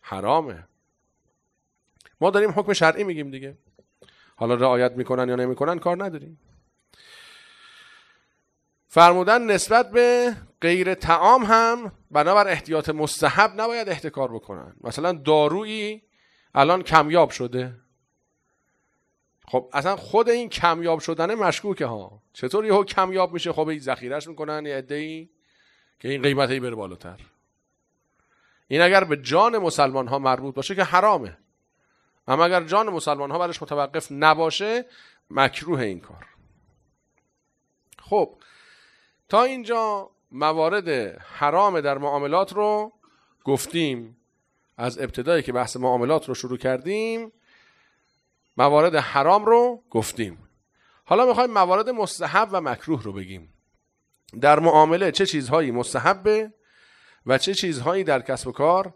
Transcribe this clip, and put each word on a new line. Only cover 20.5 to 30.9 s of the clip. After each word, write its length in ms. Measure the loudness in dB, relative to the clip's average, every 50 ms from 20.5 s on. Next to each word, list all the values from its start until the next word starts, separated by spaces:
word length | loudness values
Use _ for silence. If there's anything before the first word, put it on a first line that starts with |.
| -8 -6 -6 -6 -6 -4 -4 -4 -4 -4
شدن 360 | -4 -6 -6 -4 -4 -4 -4
مشکوکه 500 | -2 -2 -2 -2 -4 -6 -8 -6 -6 -6
ها. 360 | -8 -8 -10 -14 -16 -20 -20 _ _ -14
چطور 320 | -10 -8 -4 -4 -2 0
یهو 180 | 2 2 2 0
کمیاب 500 | 0 0 -2 -2 0 0 -2 -2 -2 -4
می‌شه؟ 200 | -6 -6 -6 -4
خب 140 | -4 -4
این 120 | -4 -6 -6
ذخیره‌اش 480 | -6 -6 -6 -6 -6 -8 -10 -10 -10
می‌کنن 380 | -12 -14 -12 -10 -8 -8 -8 -8
یه 100 | -8 -8
عده‌ای 540 | -8 -8 -8 -10 -10 -10 -10 -12 -14 -16 -20 _ _ _ _ _ _ _ _ _ _ _ _ _ _
که 100 | -8 -8
این 120 | -4 -2
قیمت 280 | 0 0 0 0 0 0
هی 100 | -2 -4
بره 160 | -6 -8 -8
بالاتر. 440 | -10 -10 -12 -14 -16 -18 -20 -20 -20 -20 _ _ _ _ _ _ _ _ _ _ _ _ _ _ _ _ _ _ _ _ _ _ _ _ _ _ _ _
این 140 | -4 0 2
اگر 220 | 4 6 6 4 4
به 140 | 2 -2
جان 400 | -4 -4 0 2 2 2 2 0
مسلمان 500 | -2 -2 -2 0 0 0 0 0 -2 -4
ها 120 | -4 -4 -2
مربوط 360 | 0 0 -2 -2 -4 -6 -8
باشه 200 | -8 -8 -6 -4
که 80 | -4 0
حرامه، 540 | 2